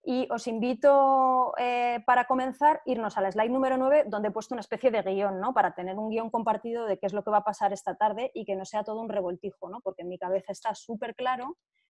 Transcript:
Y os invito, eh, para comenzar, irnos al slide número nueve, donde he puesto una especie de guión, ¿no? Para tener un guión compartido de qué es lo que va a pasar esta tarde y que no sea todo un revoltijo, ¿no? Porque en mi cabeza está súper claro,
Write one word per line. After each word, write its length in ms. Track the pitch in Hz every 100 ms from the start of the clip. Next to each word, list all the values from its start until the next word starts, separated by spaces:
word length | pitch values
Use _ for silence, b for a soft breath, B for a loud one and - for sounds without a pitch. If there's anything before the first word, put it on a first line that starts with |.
Y 240 | - 247 247
os 160 | 233 247
invito, 1040 | 226 247 254 285 277 269 269 262 254 247 -
eh, 440 | 247 247 240 240 233
para 200 | 247 247
comenzar, 560 | 254 262 254 294 311 -
irnos 320 | 240 214 208
al 140 | 196
slide 180 | 202 220
número 280 | 262 262 262
nueve, 280 | 262 294 208
donde 220 | 208 214
he 20 |
puesto 220 | 214 -
una 80 | 247
especie 280 | 190 220 262
de 100 | 220
guión, 380 | 190 196 202 190
¿no? 140 | 214
Para 220 | 247 190 170
tener 220 | 180 190
un 120 | 220
guión 200 | 220 226
compartido 560 | 226 226 214 233 233 226
de 120 | 190
qué 80 | 196
es 80 |
lo 100 | 202
que 80 | 202
va 60 | 208
a 60 |
pasar 300 | 214 202 202
esta 220 | 196 - 180
tarde 360 | 190 190 254
y 120 | 220 208
que 100 | 190
no 100 | 190
sea 180 | 214
todo 180 | 208 214
un 80 | 226
revoltijo, 600 | 208 180 175 196 - 180
¿no? 120 | 220
Porque 220 | 196 185
en 60 | 175
mi 80 | 180
cabeza 340 | 180 190 190
está 220 | 190 226
súper 420 | 202 - 226 233 -
claro, 420 | 254 254 254 349 _ _ _